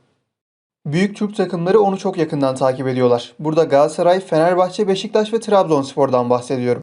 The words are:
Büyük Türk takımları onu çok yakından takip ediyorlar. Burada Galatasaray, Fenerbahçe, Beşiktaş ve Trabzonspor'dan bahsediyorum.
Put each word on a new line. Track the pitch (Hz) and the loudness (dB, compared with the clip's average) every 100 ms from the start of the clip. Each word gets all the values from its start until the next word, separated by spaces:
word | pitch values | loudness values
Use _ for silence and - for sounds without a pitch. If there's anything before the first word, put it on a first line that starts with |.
| _ _ _ _ _ _ _ _ - | _ _ _ _ _ _ _ _ -6
Büyük | 151 202 208 | -2 -2 -2
Türk | 208 208 | -6 -4
takımları | 185 180 170 214 | -4 -2 2 2
onu | 202 190 | 2 0
çok | 196 190 | -4 -2
yakından | 156 156 135 131 | -2 0 -2 0
takip | 135 131 131 | 0 0 -2
ediyorlar. | 127 123 120 - - | 0 2 2 -2 -10
Burada | 151 156 | -4 0
Galatasaray, | 156 139 151 - 175 185 | 2 4 2 2 2 2
Fenerbahçe, | 185 156 165 180 180 - 208 | 0 0 2 2 0 -2 -2
Beşiktaş | 190 214 214 214 | -2 -2 -2 -2
ve | 226 | -4
Trabzonspor'dan | 220 196 175 151 135 - 135 123 123 | 0 2 2 0 0 0 0 2 2
bahsediyorum. | 123 120 135 123 120 | 0 -2 -4 -2 -4